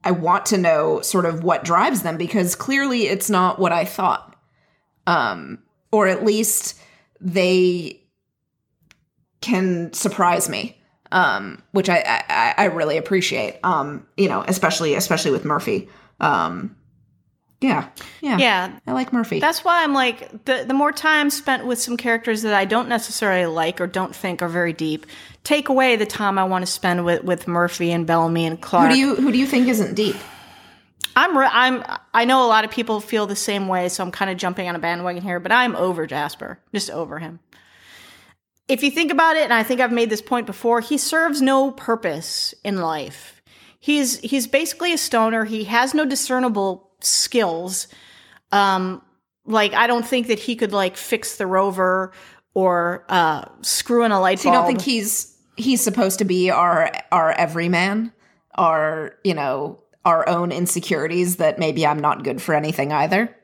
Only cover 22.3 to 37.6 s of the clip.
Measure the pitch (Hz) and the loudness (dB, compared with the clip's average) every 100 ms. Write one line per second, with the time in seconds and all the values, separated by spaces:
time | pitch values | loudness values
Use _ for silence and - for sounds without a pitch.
22.3 | 214 220 202 196 220 226 233 - - 214 | -2 2 2 2 0 0 -4 -4 -2 0
23.3 | 185 170 160 160 175 180 185 185 - 190 | 2 0 0 -2 -2 -4 -4 -6 -6 -6
24.3 | 175 175 170 170 160 160 156 - - - | -4 -4 0 -2 -2 -4 -4 -8 -20 -20
25.3 | - - 294 285 262 262 226 214 - 202 | -16 -2 0 2 2 4 2 0 -2 -2
26.3 | 196 185 185 180 - 185 175 175 175 175 | 0 0 -2 -4 -2 -2 0 0 0 0
27.3 | 175 - 175 175 - 170 170 165 165 165 | -4 -2 0 0 0 -2 0 2 2 2
28.3 | 170 165 165 - 180 262 262 277 240 277 | 0 -2 -4 0 4 6 6 2 2 2
29.3 | 240 269 247 254 220 185 185 214 - - | 2 2 2 2 2 0 0 -2 -2 -12
30.3 | - - - - _ _ _ - - 349 | -20 -20 -20 -20 _ _ _ -2 2 4
31.3 | 294 269 233 262 254 - - _ 226 240 | 4 4 4 2 0 -6 -12 _ 0 4
32.3 | 262 247 220 214 247 233 214 208 220 202 | 4 6 4 2 -4 -4 -4 -2 -2 -2
33.3 | 202 - 202 190 185 180 180 180 - 190 | -4 -4 -2 -2 -2 -2 -4 -6 -4 -4
34.3 | 180 180 185 180 175 170 175 180 175 190 | -2 -4 -4 -6 -4 -4 -4 -4 -6 -6
35.3 | 175 180 233 247 - 185 170 151 139 147 | -6 0 2 2 0 -2 -2 -4 -4 -6
36.3 | - - - _ 202 - 165 165 151 160 | -8 -14 -14 _ -6 -6 -8 -8 -8 -12
37.3 | 170 _ _ | -14 _ _